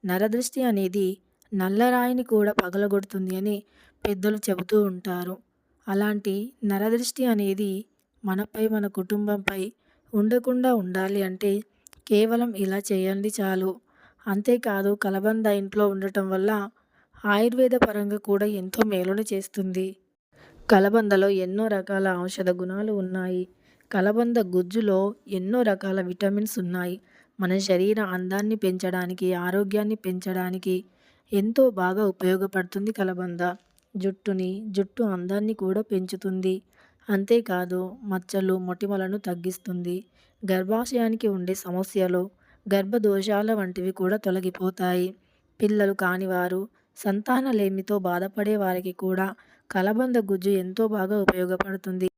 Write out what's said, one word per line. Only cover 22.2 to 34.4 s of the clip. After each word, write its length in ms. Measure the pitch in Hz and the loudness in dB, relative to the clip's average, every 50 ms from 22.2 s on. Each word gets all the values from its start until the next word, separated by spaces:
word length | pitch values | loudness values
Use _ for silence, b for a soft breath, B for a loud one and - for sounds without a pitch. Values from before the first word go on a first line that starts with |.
| 175 185 185 - 190 180 | -4 -6 -4 -2 0 0
గుణాలు 420 | 180 180 180 180 190 196 208 220 214 | 0 0 -2 -6 -4 -4 -4 -2 -2
ఉన్నాయి. 500 | 202 190 185 185 185 180 185 185 180 185 185 _ b b b b b b b | -2 -2 -4 -4 -4 -4 -2 -4 -4 -4 -6 _ b b b b b b b
కలబంద 480 | - 196 185 202 214 226 240 240 240 240 214 | 0 2 2 2 2 2 2 2 2 0 0
గుజ్జులో 540 | 180 180 185 180 175 185 226 220 208 190 190 196 202 226 - _ - | 2 2 0 0 2 0 0 2 4 4 4 2 0 -2 -6 _ -8
ఎన్నో 300 | 202 190 185 190 220 247 247 | -6 -4 -2 0 0 2 2
రకాల 360 | 220 196 190 - 196 190 196 | 2 2 0 -2 -4 -2 -2
విటమిన్స్ 560 | 185 180 180 180 - 196 202 202 214 220 - - | -2 -4 -4 -2 -2 0 0 0 -4 -4 -4 -4
ఉన్నాయి. 380 | 185 175 175 185 180 180 175 190 b b b b b b b _ | -4 -4 -4 -4 -4 -6 -6 -10 b b b b b b b _
మన 140 | 196 175 185 196 | -2 0 0 0
శరీర 420 | 190 196 190 175 185 202 214 214 214 | 2 2 2 4 4 2 2 2 0
అందాన్ని 500 | 190 180 180 185 185 190 196 208 214 220 | -2 -2 -4 -4 -2 -2 -2 0 0 -2
పెంచడానికి, 720 | 214 - 190 185 185 190 185 180 185 180 175 180 180 185 185 185 | 0 0 0 0 0 -2 -2 -2 -2 -4 -4 -4 -4 -2 -2 -2
ఆరోగ్యాన్ని 600 | 175 175 180 185 196 208 196 196 208 208 208 220 | 0 -2 0 0 0 0 0 0 0 0 0 -4
పెంచడానికి 760 | 214 - 185 185 185 185 196 185 185 180 180 180 185 180 190 185 185 185 b b b b b b b b b - | -4 -4 -6 -6 -4 -4 -4 -4 -2 -2 -4 -6 -6 -2 -2 -2 -2 -4 b b b b b b b b b 0
ఎంతో 320 | 202 196 220 233 - 262 262 | 0 0 2 4 6 6 6
బాగా 320 | 220 190 180 180 190 196 214 | 6 2 0 0 0 2 0
ఉపయోగపడుతుంది 840 | 196 185 _ 190 185 185 190 190 196 196 190 185 180 - 196 196 214 220 | 0 0 _ 0 0 2 2 0 -2 -2 -2 -4 -2 -4 -4 -4 -4 -2
కలబంద. 500 | - 196 185 185 180 180 180 175 175 175 180 180 202 _ _ _ _ _ _ _ | -2 -2 -4 -2 -4 -6 -6 -4 -2 -2 -4 -4 -6 _ _ _ _ _ _ _
జుట్టుని, 560 | 202 185 196 190 196 _ - 196 190 | -4 -4 -4 -4 _ _ -4 -2 -2